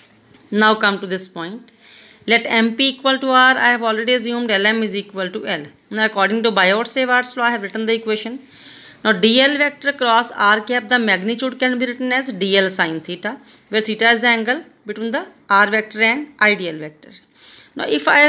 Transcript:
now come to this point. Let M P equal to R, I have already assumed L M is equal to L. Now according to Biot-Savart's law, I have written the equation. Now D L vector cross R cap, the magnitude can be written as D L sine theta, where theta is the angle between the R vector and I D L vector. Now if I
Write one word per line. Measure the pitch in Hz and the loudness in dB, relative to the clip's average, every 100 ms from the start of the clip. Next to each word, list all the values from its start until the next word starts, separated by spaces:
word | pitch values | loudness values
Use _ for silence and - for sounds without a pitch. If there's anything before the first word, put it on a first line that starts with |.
| - _ _ _ _ | -20 _ _ _ _
now | 208 214 | 2 2
come | 214 208 196 | 4 2 0
to | 190 | -4
this | 185 185 | -8 -8
point. | 175 170 233 - _ - - - - - | -10 -12 -12 -18 _ -20 -20 -20 -12 0
Let | 233 - | 0 2
M | 233 226 226 | 0 2 2
P | 269 | 0
equal | 262 269 262 | 0 -2 0
to | 269 | 2
R, | 254 254 262 | 4 4 4
I | 240 | 2
have | 240 | 2
already | 226 220 226 | -2 -2 0
assumed | 254 226 240 240 | 0 -2 -4 -2
L | 196 | 0
M | 208 226 | 0 0
is | 214 196 | -2 -6
equal | 196 190 185 | -8 -8 -8
to | 214 | -8
L. | 214 170 131 - _ | -6 -6 -8 -20 _
Now | 208 220 | -2 0
according | 214 190 226 | 2 0 2
to | 226 | 2
Biot-Savart's | 196 185 208 233 269 254 247 247 247 | 4 4 2 0 -2 0 0 0 -2
law, | |
I | 240 | -2
have | 233 | -2
written | 196 220 | -6 -6
the | 220 | -2
equation. | 226 226 214 226 262 - - - - - - | -2 -2 -4 -6 -12 -16 -20 -20 -20 -20 -4
Now | 214 | -2
D | 190 220 247 | 2 4 4
L | 277 294 | 4 2
vector | 285 285 277 | -2 -2 -6
cross | 277 247 226 240 | -2 2 2 0
R | - 208 214 | 0 2 2
cap, | 214 247 208 | 0 -4 0
the | 247 | 0
magnitude | 220 185 202 233 262 254 | 2 0 -2 -4 -6 -2
can | 254 247 | -2 -2
be | 247 | -4
written | 247 254 | -4 -4
as | 254 262 | -2 -4
D | 190 190 196 | -6 0 2
L | 190 | 2
sine | 190 165 160 | 0 -2 -4
theta, | 160 180 208 262 - - _ | -10 -10 -10 -10 -16 -20 _
where | 214 | -4
theta | 220 214 226 | -4 0 2
is | 226 | 2
the | 240 | 2
angle | 226 220 294 - _ 214 | 0 -2 -4 -8 _ -14
between | 214 226 | -8 -6
the | 277 370 - - | -6 -8 -14 0
R | 196 208 | 2 2
vector | 220 214 214 | 0 -4 0
and | 226 269 294 - | 0 0 -6 0
I | 208 | 0
D | 196 175 | 0 -4
L | 156 | -10
vector. | 151 151 - - _ _ - - - | -14 -18 -20 -20 _ _ -20 -20 -18
Now | - - | -10 -4
if | 294 - | -2 2
I | 285 | 4